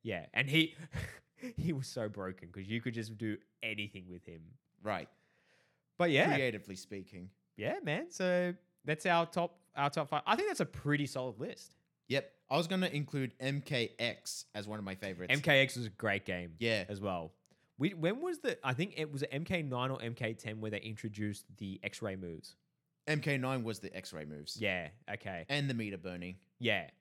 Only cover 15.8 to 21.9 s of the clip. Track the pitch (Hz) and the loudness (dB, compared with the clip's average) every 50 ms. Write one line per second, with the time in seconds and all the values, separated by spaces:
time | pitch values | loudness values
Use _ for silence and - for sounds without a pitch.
15.8 | 120 107 101 - - 107 98 101 - - 92 90 87 85 80 82 113 117 110 104 | -4 -4 -4 0 2 2 2 2 0 -2 -2 -2 -2 -6 -4 0 2 4 4 2
16.8 | 90 - 104 95 104 98 92 85 82 82 _ _ _ _ _ _ _ _ _ - | 2 -2 -4 -2 -2 -2 -2 -2 -4 -6 _ _ _ _ _ _ _ _ _ 0
17.8 | 135 190 196 165 156 175 214 262 339 370 339 330 - 254 170 - - 135 127 120 | 0 0 2 2 0 0 0 0 -2 -4 -4 -2 -2 -2 -2 0 0 0 2 2
18.8 | 180 208 - - 156 151 143 135 - - 131 143 170 170 190 170 156 135 127 123 | 0 -2 -2 -4 -4 -4 -2 -4 -4 -2 -2 -4 -2 0 0 0 0 0 0 0
19.8 | 127 135 135 123 113 117 117 - 123 110 113 - - 113 107 110 110 110 107 101 | 0 0 0 -2 -4 -6 -4 -2 -2 -2 -2 -4 -6 -6 -6 -4 -4 -4 -4 -4
20.8 | - 110 110 - - 110 107 104 104 104 101 - - _ 98 - 107 98 95 - | -4 -6 -8 -6 -6 -6 -4 -2 -2 -2 -2 -4 -10 _ -12 -8 -6 -6 -6 -6
21.8 | - 101 | -8 -8